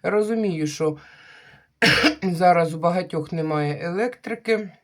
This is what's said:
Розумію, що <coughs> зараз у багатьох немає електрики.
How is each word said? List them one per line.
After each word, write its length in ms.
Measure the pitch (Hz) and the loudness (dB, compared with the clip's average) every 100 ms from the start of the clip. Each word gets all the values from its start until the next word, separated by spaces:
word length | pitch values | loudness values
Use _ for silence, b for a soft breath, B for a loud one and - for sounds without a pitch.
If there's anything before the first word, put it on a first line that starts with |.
Розумію, 640 | 175 208 214 226 214 160 151 | 0 0 0 0 -2 -2 -4
що 300 | - 160 151 B B B B B B B | -2 -4 -4 B B B B B B B
<coughs> 580 | _ 220 - 302 302 | _ 2 4 2 0
зараз 500 | 190 170 180 170 165 | -4 4 4 6 2
у 60 | 160 | 0
багатьох 520 | 170 180 175 160 151 | 0 0 -2 -6 -4
немає 480 | 165 156 151 147 147 | -4 -2 0 -2 -4
електрики. 880 | 175 185 240 - - 226 226 220 202 - | -4 -4 -4 -6 -10 -8 -2 -2 -2 -14